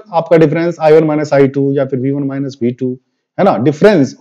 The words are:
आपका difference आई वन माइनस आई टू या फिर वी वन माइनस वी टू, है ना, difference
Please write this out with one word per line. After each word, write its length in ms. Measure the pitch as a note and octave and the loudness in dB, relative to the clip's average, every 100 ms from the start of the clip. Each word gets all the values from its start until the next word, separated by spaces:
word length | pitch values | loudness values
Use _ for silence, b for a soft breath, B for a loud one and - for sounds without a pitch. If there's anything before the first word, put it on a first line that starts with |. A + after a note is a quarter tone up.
| - | -2
आपका 240 | F3 - E3 | -6 0 2
difference 400 | D#3 D#3+ E3+ E3 | 2 0 -4 -2
आई 120 | D#3 | 2
वन 120 | D#3+ | 4
माइनस 280 | D#3 D3+ D3 | 2 -2 0
आई 140 | C#3 C#3 | 2 2
टू 240 | C#3 C#3 | 0 -2
या 120 | C#3 C3+ | -2 -4
फिर 120 | C3 | -4
वी 120 | C3 | -4
वन 120 | C#3 | -4
माइनस 320 | C#3 C3+ C#3 C#3 | -6 -6 -8 -6
वी 80 | A#2+ | -6
टू, 180 | A#2+ B2+ B2+ _ _ _ - | -4 -8 -8 _ _ _ -2
है 60 | |
ना, 120 | F#3+ A2+ | 0 0
difference 540 | C3+ C#3+ G3+ F#3+ C3 - | 0 2 2 4 0 -2